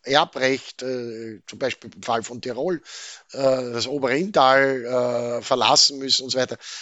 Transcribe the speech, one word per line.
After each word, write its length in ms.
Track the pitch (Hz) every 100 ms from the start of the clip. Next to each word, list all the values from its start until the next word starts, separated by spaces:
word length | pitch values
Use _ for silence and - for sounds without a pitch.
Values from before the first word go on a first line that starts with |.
Erbrecht, 800 | - 139 160 131 131 135 - -
äh, 580 | 127 127 120 113 113 104 -
zum 140 | 110
Beispiel 320 | 131 - 110
im 80 | -
Fall 220 | 110 117
von 180 | 110 120
Tirol, 400 | 127 117 170 170 - - - - _
äh, 40 | 127
das 500 | 135 131 123 117 113
obere 300 | 143 131 135
Inntal, 680 | 196 175 131 135 135 135 117
äh, 560 | 123 123 120 120 120
verlassen 580 | 107 127 127 143 - 139
müssen 240 | 135 -
und 60 | 131
so 80 | 127
weiter. 200 | 127 117 - -